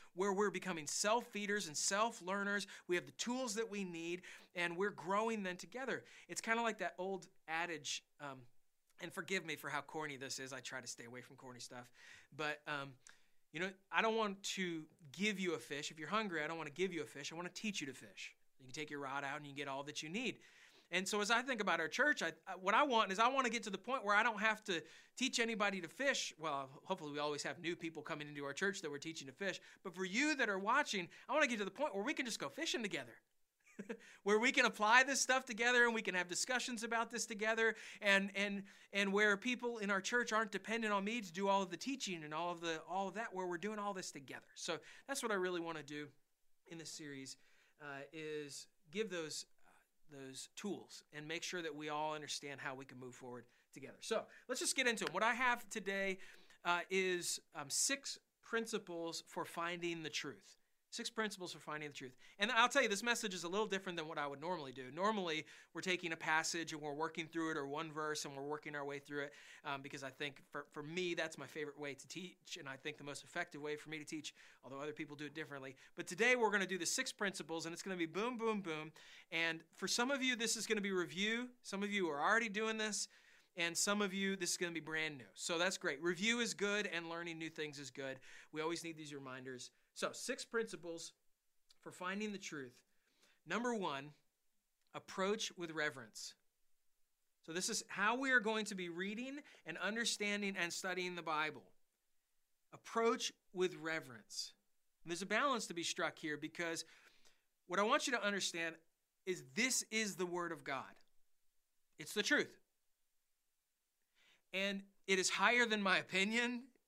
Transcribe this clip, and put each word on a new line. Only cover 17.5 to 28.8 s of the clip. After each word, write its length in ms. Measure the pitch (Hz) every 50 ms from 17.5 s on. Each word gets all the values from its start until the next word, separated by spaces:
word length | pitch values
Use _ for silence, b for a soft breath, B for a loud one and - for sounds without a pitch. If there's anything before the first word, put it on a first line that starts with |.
teach 300 | - - - 214 196 -
you 60 | 151
to 60 | 135 123
fish. 420 | - 117 104 92 - - - - _ _ _ _ -
You 80 | 135
can 80 | 127 127
take 160 | 156 156 147
your 100 | 147 143
rod 240 | 139 131 135 143 139
out 120 | 139 143
and 100 | 151 151
you 60 | 143 139
can 40 |
get 120 | 139 143 139
all 140 | 135 139 143
that 180 | 147 143 - -
you 60 | 156
need. 320 | 170 226 262 214 - B B B B B B B B B B B
And 180 | 170 180 190 190
so 120 | 214 208
as 100 | 208 202
I 120 | 240 233 254
think 180 | 269 254 214
about 200 | 208 196 165 165
our 80 | 160 151
church, 340 | - - 262 302 285 - -
I, 100 | 165 156 - _
I, 60 | 185 185 190
what 140 | 185 190 208
I 80 | 247 294
want 300 | 285 240 220 214 190 190
is 60 | 190
I 100 | 226 247
wanna 220 | 269 269 262 240
get 120 | 240 240 196
to 60 | 220
the 80 | 190 185
point 260 | - 233 262 262 202
where 100 | 202 202
I 80 | 208 226
don't 180 | 240 220 196
have 220 | 208 220 214 214 -
to 180 | - 180 160 156 B B B B B B
teach 240 | - 247 262 190 240
anybody 400 | 233 226 226 196 208 202 196 190
to 80 | 170 156
fish. 460 | - - 269 277 247 - - - - -
Well, 300 | 156 156 143 139 135 135 139 143 -
hopefully 280 | - 190 175 156 147 143
we 60 | 147
always 240 | 147 151 147 143 -
have 140 | 156 139 175
new 180 | 170 165 175
people 260 | 160 165 165 160 156 147
coming 260 | - 165 151 147 147
into 160 | 147 143 143
our 80 | 139 139
church 300 | - 190 202 196 -